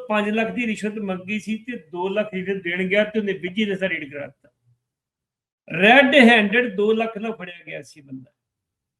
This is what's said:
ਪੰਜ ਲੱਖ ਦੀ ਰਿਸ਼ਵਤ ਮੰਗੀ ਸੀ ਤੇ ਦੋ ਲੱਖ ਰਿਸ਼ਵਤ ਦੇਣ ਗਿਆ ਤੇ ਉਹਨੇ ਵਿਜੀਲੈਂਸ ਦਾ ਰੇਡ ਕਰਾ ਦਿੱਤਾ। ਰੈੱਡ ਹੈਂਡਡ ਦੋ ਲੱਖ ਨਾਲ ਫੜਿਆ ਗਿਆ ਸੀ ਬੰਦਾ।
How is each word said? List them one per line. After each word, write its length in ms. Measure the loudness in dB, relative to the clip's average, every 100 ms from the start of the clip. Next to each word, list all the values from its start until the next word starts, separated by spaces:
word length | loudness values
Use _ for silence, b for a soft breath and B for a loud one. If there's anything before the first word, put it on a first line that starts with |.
| -2
ਪੰਜ 220 | -2 0
ਲੱਖ 180 | -2 -2
ਦੀ 180 | -4 -6
ਰਿਸ਼ਵਤ 320 | -4 -6 -6
ਮੰਗੀ 420 | -6 -8 -8 -8
ਸੀ 160 | -6 -8
ਤੇ 200 | -8 -14
ਦੋ 320 | -12 -6 -2
ਲੱਖ 260 | -2 -2
ਰਿਸ਼ਵਤ 280 | -4 -6 -6
ਦੇਣ 260 | -4 -4 0
ਗਿਆ 160 | 0
ਤੇ 160 | 0 -2
ਉਹਨੇ 120 | -4
ਵਿਜੀਲੈਂਸ 460 | -4 -6 -4 -2 -2
ਦਾ 100 | -4
ਰੇਡ 240 | -6 -8
ਕਰਾ 140 | -12 -14
ਦਿੱਤਾ। 220 | -16 _ _ _ _ _ _ _ _ _ _ _ _ -10 2
ਰੈੱਡ 340 | 6 8 8
ਹੈਂਡਡ 600 | 8 8 8 4 2 0
ਦੋ 180 | 0 0
ਲੱਖ 260 | 2 -2 -4
ਨਾਲ 140 | -8
ਫੜਿਆ 320 | -8 -12 -16 -16
ਗਿਆ 160 | -14
ਸੀ 180 | -16 -20
ਬੰਦਾ। 320 | -18 -18 -18 _ _ _ _ _ _